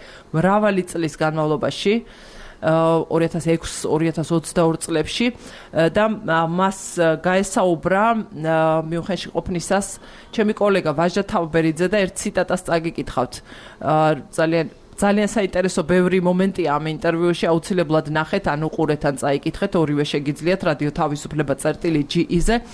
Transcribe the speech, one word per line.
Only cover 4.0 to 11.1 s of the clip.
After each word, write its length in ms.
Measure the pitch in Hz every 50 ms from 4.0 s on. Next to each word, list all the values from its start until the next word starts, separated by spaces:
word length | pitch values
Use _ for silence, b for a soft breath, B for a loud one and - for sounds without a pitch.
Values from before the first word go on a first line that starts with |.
| 165 165
ათას 180 | 151 170 151 -
ოცდაორ 460 | 170 165 156 - - 180 165 160 160 -
წლებში, 480 | - - 165 156 156 - - - 233 247
ა, 580 | 240 - - - - - - - - - 165 160
და, 160 | 156 208 214
ა, 340 | 220 214 - - 160 165 165 165
მას, 340 | 160 165 180 190 190 196 - - - -
ა, 140 | 180 170 165 156
გაესაუბრა, 880 | 156 - 180 180 190 196 196 - 240 190 180 170 151 - 170 185 196 214
ა, 520 | 233 233 220 196 - - 143 156 160 160 160 160 160 156 160
მიუნხენში 520 | 160 160 170 170 160 - 180 170 - - -
ყოფნისას 540 | 165 - - 185 170 - - 190 196 196 - - - B B B B B
ჩემი 260 | B - - 214 208 208
კოლეგა 400 | - 202 208 196 185 - 156 143
ვაჟა 300 | 147 170 180